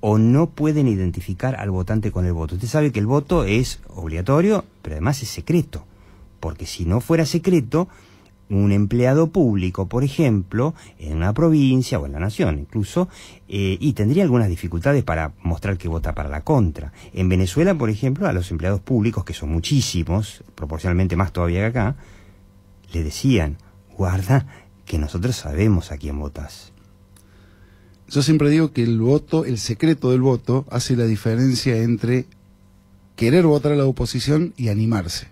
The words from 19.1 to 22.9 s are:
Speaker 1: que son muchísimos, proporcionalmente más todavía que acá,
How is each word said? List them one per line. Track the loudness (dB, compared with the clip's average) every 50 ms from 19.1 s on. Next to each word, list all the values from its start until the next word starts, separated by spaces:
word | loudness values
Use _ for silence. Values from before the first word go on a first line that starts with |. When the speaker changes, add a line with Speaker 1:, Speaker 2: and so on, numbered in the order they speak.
| -2 -4 -6
Speaker 1:
que | -8
son | -10 -8 -6 -4
muchísimos, | -4 -2 -2 0 0 0 0 0 -2 -4 -2 0 0 -2 -2 -4 -10 -20 -20 -20 -14
proporcionalmente | -12 -8 -8 -8 -4 -2 0 0 2 2 0 0
más | 0 -2 -2
todavía | -2 -2 -2 0 0 0
que | -2
acá, | -2 -2 -2 -2 -2 -4 -6 -12 -20 -20 -20 -20 -20 -20 -20 -20 -20 _ -20 _ -20 -20 -20 -20 -8